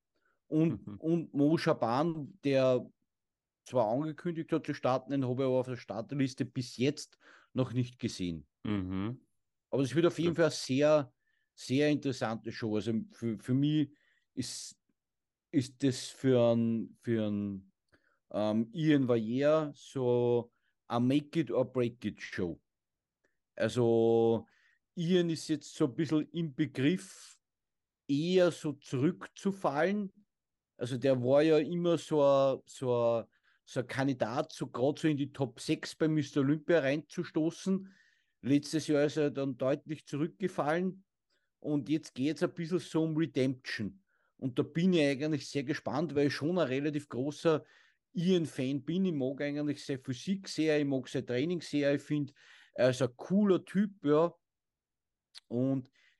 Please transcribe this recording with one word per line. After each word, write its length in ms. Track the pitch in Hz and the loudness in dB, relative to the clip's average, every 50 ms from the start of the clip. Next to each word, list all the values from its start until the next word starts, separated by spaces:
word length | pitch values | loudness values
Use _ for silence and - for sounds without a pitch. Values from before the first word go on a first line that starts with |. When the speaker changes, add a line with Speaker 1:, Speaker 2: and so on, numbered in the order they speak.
| _ _ _ _ _ _ _ _ _ - | _ _ _ _ _ _ _ _ _ -2
Speaker 1:
Und, 380 | - 156 160 170 143 101 - | 0 2 2 2 0 -2 -8
Speaker 2:
Mhm. 120 | - 104 98 | -12 -12 -6
Speaker 1:
und 340 | - 160 165 170 151 - - | -2 -2 -2 -2 -2 -2 0
Mo 240 | 143 143 147 160 160 | 2 4 4 4 2
Shaban, 800 | - 165 151 - - 113 117 131 151 170 160 160 143 - - - - | 2 2 0 0 0 0 0 2 0 0 -2 -4 -8 -12 -10 -6 -2
der 420 | 143 139 135 131 131 127 123 - - _ _ _ _ _ _ _ _ _ _ _ _ _ _ _ | 0 2 4 4 4 4 2 0 -6 _ _ _ _ _ _ _ _ _ _ _ _ _ _ _
zwar 240 | - 123 127 113 104 | -4 0 0 2 2
angekündigt 640 | 113 135 151 156 151 - - 180 170 156 156 - | 0 -2 -2 -4 -6 -6 -6 -6 -6 -6 -4 -2
hat 140 | 165 156 - | -2 -2 -2
zu 80 | - 143 | -4 -6
starten, 380 | - - 131 127 131 - - | -2 0 0 0 0 -2 -4
den 120 | 139 139 131 | -4 -2 -2
habe 180 | 123 127 123 139 | -2 -2 0 0
ich 40 | 131 | 0
aber 120 | 127 127 | 0 0
auf 80 | 123 127 | 0 -2
der 100 | 127 113 | -6 -10
Starterliste 680 | - - 98 107 113 - 135 143 135 131 - - 139 | -10 -10 -8 -8 -8 -6 -2 -2 -2 -2 0 -4 -6
bis 320 | 120 - 135 123 - - - | -4 -4 -6 -8 -6 -4 -2
jetzt 400 | 123 143 147 - - - _ _ _ - - - _ _ - | 0 0 0 -2 -8 -18 _ _ _ -20 -20 -20 _ _ -2
noch 180 | 120 131 - 110 | -2 -2 -2 0
nicht 240 | 123 123 123 - - | -2 -2 -4 -4 -6
gesehen. 480 | - - - - 92 87 85 80 73 _ _ _ - | -6 -6 -6 -4 -6 -6 -6 -8 -10 _ _ _ -4
Speaker 2:
Mhm. 600 | 110 104 101 92 90 95 95 98 110 123 127 _ _ _ _ _ _ _ _ _ - | -2 -2 -2 -2 -2 -4 -4 -4 -4 -6 -8 _ _ _ _ _ _ _ _ _ -6
Speaker 1:
Aber 100 | - 123 | -2 -2
es 140 | 139 127 117 | -2 0 0
wird 100 | 160 165 | 2 2
auf 140 | 175 170 - | 2 2 2
jeden 160 | 156 170 160 | -2 -2 2
Speaker 2:
Stimmt. 0 | |
Speaker 1:
Fall 100 | 160 165 | 2 2
eine 60 | 151 | 0
sehr, 640 | - - - - 131 135 147 151 156 151 139 123 _ _ _ _ _ _ _ _ _ | 0 -2 -4 -2 0 2 4 4 4 4 2 0 _ _ _ _ _ _ _ _ _
sehr 340 | - - - 127 135 147 151 | -14 -6 -2 0 2 2 2
interessante 640 | 151 143 - 139 120 - 127 110 113 107 98 113 | 2 2 0 -2 -2 -2 -2 -4 -4 -6 -8 -10
Show. 240 | 104 - - 110 104 | -10 -6 -4 -2 -2
Also 180 | 107 95 113 113 110 98 - | -2 -2 -2 -2 -2 -4 -6
für, 280 | - - 117 117 110 98 | -10 -6 -6 -6 -6 -4
für 140 | - - 127 | -4 -2 0
mich 340 | 135 143 147 151 151 147 - - _ _ _ _ _ _ _ - | 2 2 2 2 2 0 -2 -4 _ _ _ _ _ _ _ -8
ist, 420 | - 123 - - - - - - _ _ _ _ _ _ _ _ _ _ _ _ _ _ _ | -8 -8 -8 -8 -12 -14 -16 -18 _ _ _ _ _ _ _ _ _ _ _ _ _ _ _
ist 300 | - 151 123 - - - | -2 -2 -2 -2 -4 -2
das 280 | 135 139 123 - - - | 0 0 0 0 -6 -12
für 440 | - - - 131 127 120 120 117 117 | -8 -2 2 4 6 6 6 6 4
ein, 420 | 117 117 113 113 113 104 - - _ | 4 2 0 0 -2 -4 -8 -12 _
für 260 | - 120 117 113 107 104 | -4 -2 0 0 0 0
ein, 400 | 104 101 101 101 101 95 95 _ _ _ _ _ _ _ _ _ _ _ _ - | -2 -2 -4 -4 -6 -8 -12 _ _ _ _ _ _ _ _ _ _ _ _ -8
ähm, 380 | - - 104 107 107 110 117 117 - | -4 -2 0 0 0 0 -2 -2 -2
Ian 340 | 175 156 156 151 143 135 120 | -2 2 4 4 4 4 4
Valliere 640 | 123 117 110 107 120 131 143 147 151 160 156 147 143 | 2 2 0 0 -2 0 2 4 4 2 2 -2 -8
so 800 | - - - - 139 127 123 123 123 123 120 120 120 117 - _ _ _ _ _ _ _ - | -14 -16 -10 -6 -2 0 2 2 4 4 4 2 2 0 -2 _ _ _ _ _ _ _ -4
a 120 | 113 120 | -2 0
make 400 | 123 127 135 147 147 147 - 165 | 2 2 2 0 0 -2 -4 -4
it 100 | 151 - | -2 0
or 160 | - 117 131 | 0 -2 -2
break 380 | - - 131 123 120 120 - - | 0 0 -2 -2 -2 -4 -6 -8
it 160 | 107 76 - | -8 -8 -8
Show. 400 | - - - - 95 85 78 - _ _ _ _ _ _ _ _ _ _ _ _ _ _ _ _ _ _ - | -12 -10 -6 -4 -4 -4 -6 -8 _ _ _ _ _ _ _ _ _ _ _ _ _ _ _ _ _ _ -6
Also 880 | - 104 113 107 123 120 117 113 113 113 113 113 113 113 113 113 110 110 _ _ _ _ _ _ _ _ _ - | -2 -2 -2 0 2 2 4 4 6 6 6 6 6 6 4 2 2 -2 _ _ _ _ _ _ _ _ _ -8
Ian 340 | - 170 160 185 180 175 170 | -6 -2 2 2 2 2 2
ist 180 | 160 - - - | -2 -4 -4 -4
jetzt 260 | 156 147 - - - | -4 -4 -6 -8 -2
so 120 | - 156 | 0 0
ein 100 | 143 113 | 0 0
bisschen 320 | 117 165 135 156 156 151 - | 0 -2 0 0 0 0 -2
im 220 | - 165 170 156 131 | -4 -4 -4 -4 -2
Begriff, 840 | - 156 127 - - 127 147 180 190 - - - - - - - _ _ _ _ _ _ _ _ _ _ _ _ _ _ - | -2 -4 -2 -2 0 2 2 2 0 -4 -10 -20 -20 -20 -20 -20 _ _ _ _ _ _ _ _ _ _ _ _ _ _ -2
eher 440 | 139 139 156 175 185 185 180 175 | -2 0 0 4 4 6 6 4
so 220 | 151 - - 156 143 | 2 0 -6 -8 -8
zurückzufallen. 1400 | - - - - 127 127 170 180 190 - - - - - 196 190 196 - 160 139 143 160 185 202 214 208 190 - _ _ _ _ _ _ _ _ _ _ _ _ - | -8 -10 -6 -2 0 2 0 0 -2 -8 -18 -12 -4 -4 -4 -2 0 -2 -2 0 2 2 2 0 -2 -4 -6 -10 _ _ _ _ _ _ _ _ _ _ _ _ -8
Also 200 | 117 120 135 123 | -6 -6 -4 0
der 240 | 113 135 131 127 120 | 2 2 2 2 2
war 180 | 120 139 143 | 4 4 4
ja 160 | 156 160 156 151 | 6 6 4 4
immer 400 | 156 135 175 175 175 170 170 151 | 2 0 -2 -2 0 0 0 0
so 240 | - - 156 151 | 0 0 2 4
ein, 380 | 143 139 139 135 135 135 131 - - | 4 6 6 6 4 2 0 -2 -6
so 280 | - - - 139 127 123 120 117 117 117 113 | -14 -12 -6 -2 0 0 2 2 2 2 0
ein, 60 | 104 - _ _ _ _ _ _ _ | -2 -6 _ _ _ _ _ _ _
so 160 | - - 135 | -10 -6 -6
ein 80 | 127 127 | -6 -4
Kandidat, 640 | - 123 135 139 135 123 117 107 117 143 156 - | -2 -2 0 0 0 -2 -2 -2 -2 -4 -4 -4
so 160 | - - 151 127 | -6 -10 -10 -8
grad 320 | - - 123 139 147 - | -4 0 0 0 0 0
so 80 | - 160 | 0 0
in 100 | 151 131 | 0 0
die 140 | 143 139 | -2 -6
Top 280 | - - 139 117 - - | -4 -6 -6 -6 -6 -8
sechs 360 | - - 160 156 - - - | -4 -4 -4 -4 -6 -10 -4
bei 120 | - 170 156 | -2 0 0
Mister 340 | 156 156 143 - - 151 | 2 0 -2 -2 0 0
Olympia 380 | 135 135 147 160 147 - 175 160 | 2 2 0 0 2 2 2 4
reinzustoßen. 1120 | 135 135 139 156 147 - - - 165 - - 160 156 165 160 - - 190 190 190 190 - - _ _ _ _ _ _ _ _ _ | 4 2 -2 -2 -4 -8 -8 -8 -8 -4 -2 -2 -2 -2 -2 -4 -4 -2 -2 -2 -4 -8 -20 _ _ _ _ _ _ _ _ _
Letztes 460 | - 113 139 143 143 - - 160 - - | -2 2 2 2 0 0 -6 -4 -2 0
Jahr 180 | 151 143 147 | 2 2 2
ist 120 | 151 - 156 | 2 0 0
er 140 | 147 147 | -2 -2
dann 260 | 131 139 139 139 131 123 | -2 -4 -4 -4 -4 -2
deutlich 480 | 131 131 143 147 - 143 156 - - | -2 -2 -2 -2 -4 -10 -12 -12 -12
zurückgefallen 960 | - - 139 151 175 - - 190 180 - - 147 143 156 170 185 190 180 - _ _ _ _ _ _ _ _ _ _ _ _ | -10 -6 -4 -4 -4 -6 -4 -6 -6 -4 -2 -2 0 0 0 0 -4 -6 -8 _ _ _ _ _ _ _ _ _ _ _ _
und 300 | - - 151 147 123 127 | -6 -4 -2 -2 -2 -2
jetzt 240 | 147 160 151 - - | -2 -4 -4 -6 -6
geht's 300 | 123 131 147 160 - 180 | -4 -2 -2 -2 0 -2
ein 100 | 160 - | -4 -2
bisschen 260 | - 170 156 185 170 | -4 -6 -2 -2 -4
so 240 | - - - 160 160 | -4 -2 -2 0 0
um 120 | 160 156 151 | 0 0 0
Redemption. 840 | 165 135 127 139 127 135 131 120 - - - - 110 95 - - _ _ _ _ _ _ _ - | -2 0 0 0 0 0 0 -4 -8 -10 -8 -6 -6 -6 -8 -12 _ _ _ _ _ _ _ -8
Und 220 | - 135 123 143 | -8 -6 -2 -2
da 40 | 139 | -2
bin 300 | - - 165 170 190 180 | -2 0 2 2 4 4
ich 80 | 170 | 4
eigentlich 480 | 147 143 143 123 147 156 156 139 - - | 4 2 2 0 -2 -2 -2 -2 -4 -4
sehr 140 | - 143 131 | -6 -6 -4
gespannt, 500 | 123 151 - - - 107 139 165 156 139 | -4 -4 -4 -4 -4 -2 -2 -2 0 0
weil 140 | 147 143 143 | 2 2 2
ich 60 | 123 | 0
schon 240 | - 131 156 180 180 | 0 -2 -2 0 0
ein 80 | 160 123 | 0 0
relativ 420 | 127 135 143 156 147 147 143 - | 0 -2 -2 -2 -4 -4 -6 -6
großer 540 | - 120 131 147 143 - - 170 156 147 151 _ _ _ _ _ _ _ _ _ - | -6 -4 -4 -4 -4 0 2 2 2 2 0 _ _ _ _ _ _ _ _ _ -6
Ian-Fan 680 | 214 165 180 190 175 160 135 - - 131 127 139 143 127 | -2 2 2 2 2 2 -2 -4 -4 -4 -2 -4 -4 -4
bin. 200 | - 165 185 196 | -4 -2 0 0
Ich 80 | 185 165 | 0 0
mag 280 | 143 127 127 139 131 | -2 -2 -4 -4 -4
eigentlich 420 | 143 143 143 147 147 147 143 143 - | -6 -6 -4 -4 -4 -4 -4 -6 -6
seine 160 | - 143 127 | -6 -6 -6
Physik 480 | - - 131 123 - - 196 196 190 - | -6 -8 -8 -8 -4 -6 -6 -6 -6 -8
sehr, 320 | - - 156 156 151 147 | -4 -2 0 2 2 2
ich 60 | 147 | 2
mag 220 | 139 139 131 120 - | 0 0 -2 -4 -4
sein 160 | - 143 120 | -6 -6 -4
Training 360 | - 120 123 143 170 180 170 | -2 -2 -2 0 0 -2 -4
sehr. 340 | - - - 147 143 139 143 | -6 -4 -2 0 2 2 0
Ich 60 | 143 - | 0 -2
find, 300 | - 151 147 143 131 - _ - - - - - _ - | -2 -2 -2 -2 -4 -8 _ -20 -20 -20 -20 -20 _ -2
er 160 | - 120 131 | 2 2 2
ist 100 | 127 120 | 4 2
ein 140 | 135 120 - | 0 -2 -4
cooler 500 | - - - 180 202 208 202 185 165 - | -6 -6 0 2 2 4 4 4 2 0
Typ, 400 | - - 185 214 220 196 - - | -2 0 0 0 0 -2 -4 0
ja. 280 | 143 147 151 165 170 165 _ _ _ _ _ _ _ _ _ _ _ _ _ _ _ _ _ _ _ - - _ - | 2 4 4 4 2 0 _ _ _ _ _ _ _ _ _ _ _ _ _ _ _ _ _ _ _ -20 -20 _ -6
Und 420 | 110 120 127 135 135 135 127 - _ _ _ _ _ | -2 -2 0 0 0 -2 -4 -8 _ _ _ _ _